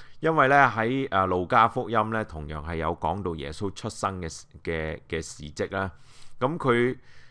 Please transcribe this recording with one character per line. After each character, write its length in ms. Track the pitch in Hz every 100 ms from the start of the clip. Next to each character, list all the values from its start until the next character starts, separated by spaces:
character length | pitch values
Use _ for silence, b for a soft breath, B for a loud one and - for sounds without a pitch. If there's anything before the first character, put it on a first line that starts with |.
| B B
因 140 | 160
為 140 | 160 135
呢， 240 | 143 131
喺， 320 | 110 113 135 135
呃， 160 | 98 92
路 180 | 92
加 240 | 87 120 113
福 220 | - 101
音 200 | 113 107
呢， 140 | 113
同 240 | 104 78 76
樣 180 | 76 78
係 100 | 82
有 200 | 80 85
講 260 | 78 95
到 120 | 90
耶 180 | 80 69
穌 180 | 78 101
出 120 | - 113
生 320 | - 101 95
嘅， 200 | 82 - - -
嘅， 360 | - 82 80 78 -
嘅 140 | 80
事 220 | 80 - 73
蹟 180 | - 101
啦。 160 | 95 95 - b b b b
咁 160 | 131 170
佢 400 | 135 120 123 127 b b b